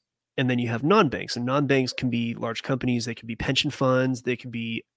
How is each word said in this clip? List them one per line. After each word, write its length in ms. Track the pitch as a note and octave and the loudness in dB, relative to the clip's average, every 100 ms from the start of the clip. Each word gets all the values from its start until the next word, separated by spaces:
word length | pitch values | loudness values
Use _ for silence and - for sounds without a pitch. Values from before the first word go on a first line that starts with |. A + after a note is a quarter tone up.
| _ _ _ - | _ _ _ -2
and 140 | B2+ | 0
then 80 | B2 | 0
you 100 | A#2 | 0
have 160 | A#2 | 0
non-banks. 500 | D3 G#3+ D3+ F#2+ - A#2+ | 4 6 4 0 -6 -4
And 100 | B2 | 0
non-banks 480 | C#3+ C#3 C3+ B2 | 0 4 4 2
can 160 | - B2+ | 0 -2
be 240 | A#2 A#2 | 0 -2
large 280 | A2 A2+ A2+ | -4 -6 -6
companies, 440 | - B2+ B2+ A#2+ A#2 | -4 -2 0 0 -2
they 80 | |
can 120 | A2+ A#2 | -8 -8
be 100 | A2 | -6
pension 340 | - C3 D3 | -2 0 0
funds, 500 | - C3 B2+ C3 B2 | 2 2 4 2 -2
they 160 | C3 A#2+ | -2 -4
can 140 | B2 | -6
be, 340 | A#2 A2+ A2+ - | -8 -6 -6 -10